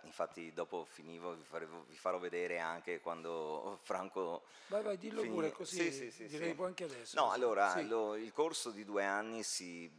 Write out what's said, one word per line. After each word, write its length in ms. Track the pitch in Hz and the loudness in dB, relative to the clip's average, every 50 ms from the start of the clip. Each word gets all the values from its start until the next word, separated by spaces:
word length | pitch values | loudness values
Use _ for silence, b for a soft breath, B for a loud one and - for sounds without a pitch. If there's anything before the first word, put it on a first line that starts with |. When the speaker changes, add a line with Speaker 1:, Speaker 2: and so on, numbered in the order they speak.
| - | -12
Speaker 1:
infatti 480 | 80 78 - 85 82 - 85 85 82 78 | -10 -4 -2 -2 -2 -2 -6 -10 -8 -4
dopo 320 | 82 85 - 92 87 80 | -4 -4 -2 -2 -4 -4
finivo, 500 | - - - 78 80 85 85 85 90 85 | -6 -10 -16 -12 -12 -10 -6 -6 -6 -6
vi 80 | 82 76 | -6 -10
farevo, 420 | - 80 85 82 80 82 85 78 71 | -8 -6 -6 -6 -6 -8 -12 -12 -14
vi 80 | 76 | -10
farò 240 | 76 - 95 92 90 | -2 0 0 2 2
vedere 400 | 90 87 82 87 87 87 87 85 | 0 0 0 0 0 0 0 0
anche 400 | 82 80 85 85 - - 87 80 | 0 0 -2 -2 -2 -4 -4 -2
quando 800 | - 85 85 82 82 82 85 82 80 76 78 76 - 98 101 - - | -2 -4 -4 -2 -2 -2 -2 -2 0 -2 -2 -2 -4 -4 -6 -8 -4
Franco 640 | - 101 92 92 95 - 92 92 85 85 - - B B B B B | -2 -2 -2 -2 -2 -2 -2 0 0 -2 -4 -6 B B B B B
Speaker 2:
Vai, 160 | 190 208 214 | -2 0 0
vai, 140 | 214 202 180 | 0 -2 -2
dillo 240 | 180 220 220 220 214 | -4 -4 -2 -2 0
Speaker 1:
finì. 120 | - 220 | 0 2
Speaker 2:
pure, 160 | 170 160 156 | 2 2 0
così 400 | - - 180 - 185 180 170 170 | 0 -2 -6 -4 0 2 2 2
Speaker 1:
Sì, 0 | |
sì, 200 | 139 135 131 117 110 | 2 -2 -6 -8 -10
sì, 140 | - 117 107 | -10 -10 -8
Speaker 2:
direi 220 | 147 151 165 170 | -6 -2 -2 -2
Speaker 1:
sì. 40 | 165 | 0
Speaker 2:
poi 120 | 143 180 | 0 -2
anche 180 | 185 185 - 180 | -2 -2 -4 -6
adesso, 360 | 160 135 120 117 - - 160 | -6 -6 -8 -8 -2 4 6
Speaker 1:
No, 100 | 143 113 | 6 6
Speaker 2:
sì. 40 | 98 | 6
Speaker 1:
allora, 380 | 123 127 120 107 98 101 98 90 | 6 6 6 6 8 8 8 6
Speaker 2:
Sì. 160 | 92 80 104 | 4 2 2
Speaker 1:
lo, 260 | 117 117 110 104 104 | 4 4 4 2 2
il 180 | 107 113 113 - | -2 -4 -4 2
corso 380 | - 151 165 160 - - 120 | 2 4 4 4 0 -4 -4
di 140 | 110 101 107 | -6 -6 -6
due 200 | 101 104 101 98 | 0 2 4 4
anni 380 | 98 98 101 107 113 113 113 104 | 4 4 4 2 0 -2 -4 -2
si, 480 | - - - 92 87 85 85 85 82 78 | -2 -2 -2 -4 -4 -6 -8 -8 -10 -12